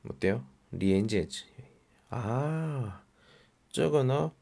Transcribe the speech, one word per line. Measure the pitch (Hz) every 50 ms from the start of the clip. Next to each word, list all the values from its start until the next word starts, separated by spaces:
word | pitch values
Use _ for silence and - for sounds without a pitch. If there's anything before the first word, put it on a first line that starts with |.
| _
어때요? | - - - - 95 101 123 131 - - _ _ _
连接词汇. | - 87 92 95 95 98 104 110 110 98 78 - - - - - _ - - - _ _ _ _ _ _ _ _
아, | - - 113 104 117 131 143 151 156 160 160 156 147 135 120 104 95 - - _ _ _ _ _ - - _ _ _ _ _ _
这个呢? | - 143 160 156 147 151 135 127 135 143 156 160 - _